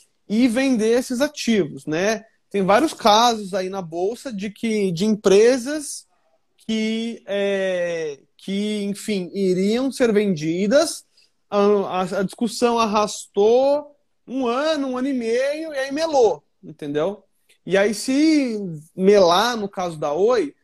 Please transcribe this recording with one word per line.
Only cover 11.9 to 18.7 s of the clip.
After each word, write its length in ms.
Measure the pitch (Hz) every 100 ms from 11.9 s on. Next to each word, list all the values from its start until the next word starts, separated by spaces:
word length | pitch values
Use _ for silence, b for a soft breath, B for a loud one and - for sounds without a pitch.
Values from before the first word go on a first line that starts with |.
| 180
a 220 | 185 190
discussão 540 | 190 - 226 - 240 233
arrastou 1160 | 226 214 208 - - - 208 240 269 294 294 _ _ _ -
um 180 | 262 247
ano, 440 | 247 302 311 269
um 80 | 247
ano 100 | 262
e 60 |
meio, 600 | 262 226 233 277 302 320
e 40 | 285
aí 140 | 269
melou, 500 | 277 330 285 226 151 _ _
entendeu? 640 | 175 151 151 147 165 208 _ _ _ b -
E 120 | 180
aí, 160 | 208
se 640 | 208 - 269 311 302 262 214 196